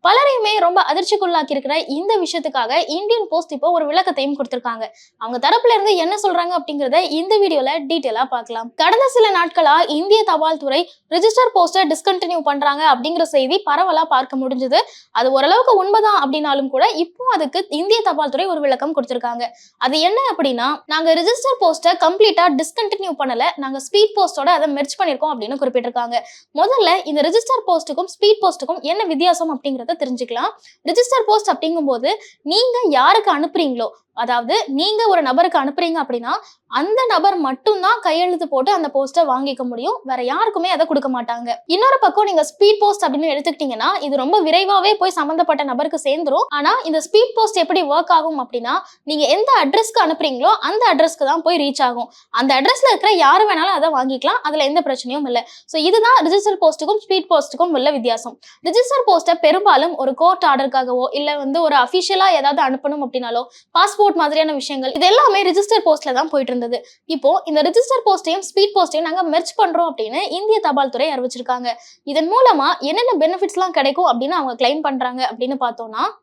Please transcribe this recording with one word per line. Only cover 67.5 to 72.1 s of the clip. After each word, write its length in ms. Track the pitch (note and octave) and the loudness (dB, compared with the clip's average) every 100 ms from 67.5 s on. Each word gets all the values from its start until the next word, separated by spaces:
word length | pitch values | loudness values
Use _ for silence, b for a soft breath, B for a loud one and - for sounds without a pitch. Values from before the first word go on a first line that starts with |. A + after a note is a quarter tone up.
| D4+ D4+ | 0 2
ரிஜிஸ்டர் 380 | G4+ C5 C5 A#4 | 2 2 0 2
போஸ்டையும் 380 | F#4+ E4 F4 F#4+ | 0 0 -4 -4
ஸ்பீட் 260 | - G4+ G4+ | 0 0 2
போஸ்டையும் 300 | E4+ D#4 E4 | 0 0 -4
நாங்க 140 | E4+ E4+ | -2 0
மெர்ஜ் 200 | D#4 F4 - | -2 -2 -2
பண்றோம் 280 | G4 E4+ E4+ | 0 2 -2
அப்படின்னு 300 | C4 A3 C4+ G4 F4 | -4 -6 -6 -6 -6
இந்திய 200 | G#4+ A4 G#4+ | 0 0 0
தபால் 280 | C#4 C4+ | -2 -2
துறை 140 | B3+ D4+ | -2 -4
அறிவிச்சிருக்காங்க. 540 | C4+ B3 B3 B3 B3 B3 A#3 B B - | -2 -6 -8 -6 -6 -4 -8 B B -4